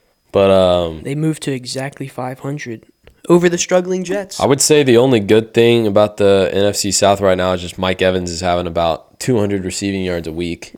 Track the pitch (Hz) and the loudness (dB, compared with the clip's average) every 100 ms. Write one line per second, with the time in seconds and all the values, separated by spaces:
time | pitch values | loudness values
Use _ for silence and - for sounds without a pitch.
0 | _ _ _ 98 98 95 92 90 85 80 | _ _ _ 2 4 4 4 2 0 -6
1 | 127 147 156 151 - 131 123 131 139 - | -8 -4 -4 -4 -6 -8 -8 -10 -10 -12
2 | 135 - 123 131 139 143 123 113 _ _ | -14 -10 -10 -10 -10 -10 -10 -14 _ _
3 | _ _ - 175 175 170 - 185 180 185 | _ _ 2 2 2 -2 -2 -2 -2 -4
4 | 175 196 190 - 107 139 - 151 131 117 | -6 -6 -8 -2 0 2 2 4 4 4
5 | 135 117 101 107 110 117 117 117 110 101 | 4 2 4 2 2 2 4 4 2 2
6 | 104 - 101 98 92 98 101 101 101 92 | 2 2 2 4 2 0 0 -2 -4 0
7 | 101 98 98 92 92 92 87 - 92 92 | 2 2 2 0 0 -2 -6 -6 -4 0
8 | 92 92 90 82 90 87 87 85 85 78 | 0 0 -4 -4 -2 -2 -2 -2 -2 -2
9 | - - - 120 104 101 92 - 98 98 | -8 -10 -2 0 0 -2 -6 -6 -4 -4
10 | 92 87 82 80 87 85 - | -4 -6 -6 -6 -6 -8 -12